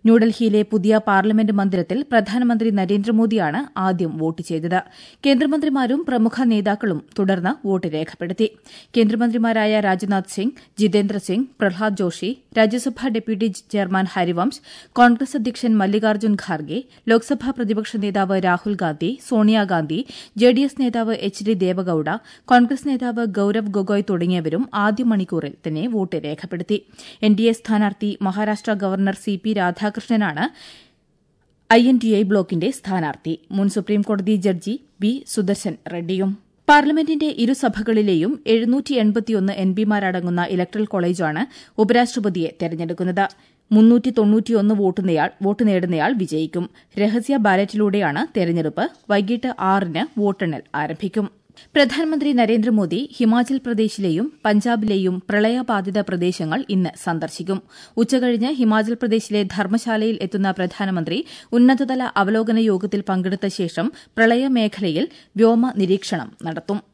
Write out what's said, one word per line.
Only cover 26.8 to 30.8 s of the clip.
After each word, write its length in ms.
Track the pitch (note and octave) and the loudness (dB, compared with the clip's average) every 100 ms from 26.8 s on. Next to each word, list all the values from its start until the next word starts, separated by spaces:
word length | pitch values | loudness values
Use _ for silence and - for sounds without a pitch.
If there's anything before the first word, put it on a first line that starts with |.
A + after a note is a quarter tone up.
| _ - - - | _ -20 -20 -2
എൻ 140 | G#3+ G3+ | 2 4
ഡി 60 | |
എ 100 | A3+ | 2
സ്ഥാനാർത്ഥി 680 | A3+ - G#3+ G#3 G3 G#3 G3 | 0 -2 0 0 -2 -6 -2
മഹാരാഷ്ട്ര 520 | F#3+ G3 G#3+ G#3 - | -4 -2 -2 -2 -4
ഗവർണർ 420 | G#3 G3 F#3+ G3 G3 | -2 -2 0 -2 -2
സി 240 | - G3 | -6 -4
പി 100 | A3 | -2
രാധാകൃഷ്ണനാണ് 920 | G#3 F3+ F3 G#3 G#3+ - A3+ G3+ D3 B3+ - - - | -2 -2 -2 -4 -6 -2 0 0 -2 -6 -6 -20 -20